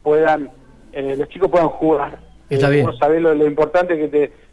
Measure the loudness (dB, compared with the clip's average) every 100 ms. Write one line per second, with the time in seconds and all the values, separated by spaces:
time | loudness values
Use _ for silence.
0 | 0 2 2 0 -4 -16 -20 -20 -16 -8
1 | -6 -4 -6 -2 0 2 0 0 0 0
2 | -2 -10 -20 -20 -6 0 2 2 0 0
3 | 0 2 2 2 0 0 0 0 0 -2
4 | -2 -2 -2 -6 _